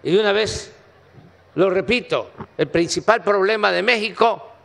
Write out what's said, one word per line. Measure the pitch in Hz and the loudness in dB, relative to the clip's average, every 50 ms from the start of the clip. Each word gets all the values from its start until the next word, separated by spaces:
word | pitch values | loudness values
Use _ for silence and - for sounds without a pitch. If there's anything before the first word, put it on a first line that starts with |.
Y | - 139 | -2 0
de | 170 202 | 0 2
una | 220 202 | 2 2
vez | 196 208 220 - - - - - - - - - _ - _ _ _ - - - _ _ _ _ _ | 0 0 -2 -2 -4 -8 -10 -14 -20 -20 -20 -20 _ -20 _ _ _ -20 -20 -20 _ _ _ _ _
lo | 151 185 196 | 0 0 2
repito, | 185 190 - - 240 247 - - 160 127 104 - - - - - _ | 2 -2 0 0 -2 -2 0 -2 -4 -4 -4 -8 -14 -18 -18 -14 _
el | - 156 147 | -4 -4 -2
principal | - 165 170 156 - - - - 220 226 | 0 0 0 0 -2 -2 2 2 0 2
problema | 170 202 202 202 190 196 220 214 208 196 | 2 0 0 2 2 0 0 0 0 0
de | 180 175 | 0 0
México | 185 233 247 220 208 220 180 - 233 233 202 160 - - - - | 0 0 0 0 -2 -6 0 2 2 2 2 0 -8 -20 -20 -20